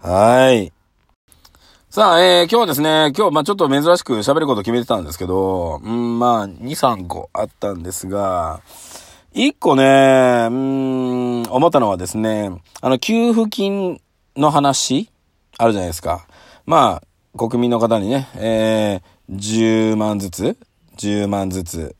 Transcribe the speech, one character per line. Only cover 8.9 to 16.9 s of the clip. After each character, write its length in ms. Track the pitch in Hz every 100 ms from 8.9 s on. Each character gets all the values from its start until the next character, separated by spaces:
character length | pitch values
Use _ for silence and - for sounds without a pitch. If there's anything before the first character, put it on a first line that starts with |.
| - - - _
一 200 | - 269 -
個 200 | 175 135
ね、 80 |
う 720 | 135 135 135 131 127 120 117
ん、 880 | 123 135 135 131 131 127 123 123 120 117
思 180 | 127 160
っ 40 |
た 100 | 147
の 80 | 110
は 80 | 92
で 80 | 90
す 100 | 110
ね、 340 | 110 107 101 87 _ -
あ 100 | 127
の、 100 | 131
給 340 | - 226 233
付 160 | 226 220
金 500 | - 196 202 185 165 _ _ _ -
の 140 | 147
話、 580 | 143 143 131 - 131 226 _ _ _ _ -
あ 80 | 117
る 80 |
じ 60 | 101
ゃ 20 |
な 60 | 90
い 20 |
で 40 |
す 80 | 82
か。 260 | 82 87 _ _ - _ -
ま 360 | 160 120